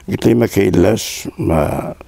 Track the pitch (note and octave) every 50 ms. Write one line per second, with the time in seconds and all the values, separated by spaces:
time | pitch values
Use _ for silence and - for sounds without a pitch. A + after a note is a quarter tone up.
0 | - - G2+ - - A#2 A#2 A#2+ A#2+ G2+ - - G2+ G2 E2+ E2+ F2+ G2 A2+ -
1 | - - - - - - - - - F#2 E2+ D#3 - - C3+ C#3 - - - -
2 | -